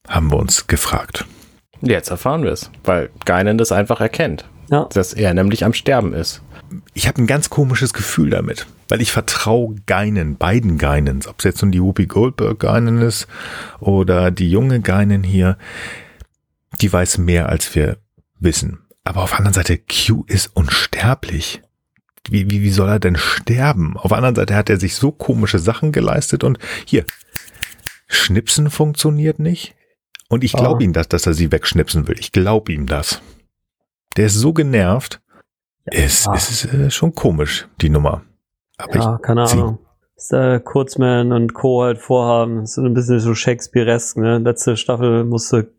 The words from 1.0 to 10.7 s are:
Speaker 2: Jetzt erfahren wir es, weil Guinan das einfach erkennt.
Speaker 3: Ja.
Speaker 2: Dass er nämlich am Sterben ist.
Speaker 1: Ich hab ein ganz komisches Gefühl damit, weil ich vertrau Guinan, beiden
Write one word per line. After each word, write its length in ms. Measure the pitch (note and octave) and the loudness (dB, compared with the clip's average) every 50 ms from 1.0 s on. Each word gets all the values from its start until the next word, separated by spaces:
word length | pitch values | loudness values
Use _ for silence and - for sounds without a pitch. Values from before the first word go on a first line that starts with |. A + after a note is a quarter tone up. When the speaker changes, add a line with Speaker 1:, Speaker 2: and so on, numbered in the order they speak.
| - - - - - - - - - - _ _ _ _ _ - | -4 -6 -10 -10 -12 -12 -16 -20 -20 -20 _ _ _ _ _ -4
Speaker 2:
Jetzt 300 | - B2+ G#2+ E2+ - - | 0 0 0 0 -2 -4
erfahren 320 | F2+ E2+ - B2+ D3 E3 C#3 | -6 -4 -2 -2 -2 0 -2
wir 80 | F2 | -2
es, 180 | - - - - - - - | -2 -4 -8 -12 -18 -8 -2
weil 260 | - F2+ E2+ C2 - - - - | 0 0 0 0 -4 -8 -6 -2
Guinan 320 | G2+ F2+ F2+ G2 G#2 G#2+ A2+ | 0 2 2 2 2 2 2
das 140 | A2+ - | 2 2
einfach 280 | - - G2+ - - - | 2 0 0 0 0 0
erkennt. 440 | A2 A2 - - E3 A#2+ D2+ - - - - - - - | -2 -2 -2 -2 -4 -2 -4 -6 -10 -16 -20 -20 -6 -2
Speaker 3:
Ja. 180 | D3 D3 D3+ - - | 0 0 0 0 0
Speaker 2:
Dass 200 | G2 F#2 - - | -2 -2 -2 -2
er 200 | - G#2 F#2 F2 | -2 0 2 2
nämlich 320 | F#2 F#2+ G2+ G#2+ - - | 2 2 2 2 0 0
am 80 | A2 A#2 | 0 0
Sterben 400 | - - - C3+ B2 - E2+ - | 0 0 0 0 0 0 -2 -4
ist. 280 | D#2+ E2+ - - - - - - - - - F#2 F2+ - _ - | -4 -6 -6 -8 -12 -14 -20 -20 -20 -20 -18 -18 -18 -18 _ -8
Speaker 1:
Ich 140 | - - - | -4 -2 -2
hab 100 | - - | 0 2
ein 100 | A#2+ A2 | 2 2
ganz 220 | C3 D3+ - - | 2 0 -2 -2
komisches 440 | - D3 C#3+ C3 C3 - C#3 A#2+ - | 0 0 0 2 2 0 -2 -2 -4
Gefühl 360 | - G2+ - - - D2+ C#2 | -4 -8 -4 -2 0 0 2
damit, 380 | - - - - - - - - - _ _ - | 0 0 -2 -4 -6 -10 -12 -16 -20 _ _ -4
weil 120 | G2+ A2 | -2 -2
ich 100 | B2 - | 0 0
vertrau 640 | - A2+ - - - - - G#2+ A2+ A#2+ A#2+ A2+ G#2+ G2+ - - | -2 -2 -2 -2 -4 -4 0 0 2 2 0 -2 -6 -8 -4 -2
Guinan, 500 | - G2 G#2 G#2 G#2 G2 E2 D2+ C#2 - | -2 0 0 0 0 0 -2 -2 -2 -2
beiden 400 | - F2 G#2 B2 A#2 G2 | 0 0 2 2 2 2